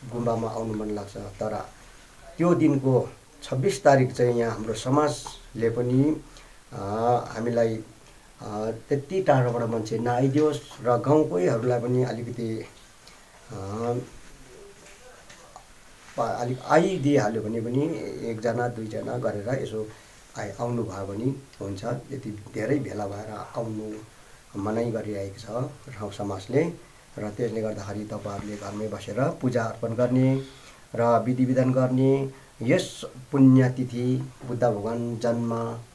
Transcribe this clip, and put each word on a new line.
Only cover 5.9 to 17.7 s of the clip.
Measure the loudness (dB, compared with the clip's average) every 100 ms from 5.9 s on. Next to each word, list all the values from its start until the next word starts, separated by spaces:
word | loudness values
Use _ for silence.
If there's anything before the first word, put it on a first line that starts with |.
| 4 4 2 -6 -20 -20 -20 -16
अ, | -10 -6 0 2 2 0 -4
हामीलाई, | -2 2 2 0 -8 -18 -20 -20 -20 -16
अ, | -10 -4 -4 -6 -2
त्यति | -2 0 -2
टाढोबाट | 4 4 4 0
मान्छे | -2 -2 -2 -2
नआइदियोस् | 0 2 4 4 4 2 -8 -6
र | 2 2
गाउँकैहरूलाई | 4 4 4 2 2 2 2 0
पनि | 2 0
अलिकति, | 0 -2 -8 -6 -6 -6 -10 -18 -20 -20 -20 -20 -20 -20 -16
अ, | -12 -8 -4 -2 -2 -6 -16 -20 -20 -20 -20 -20 -20 -20 -20 -20 -20 -20 -20 -20 -20 -20 -20 -20 -20 -12 -4
प-, | -2 -2
अलिक | -2 -4
आइदिइहाल्यो | 4 4 4 2 4 4 4 -2
भने | -4 -4
पनि | 0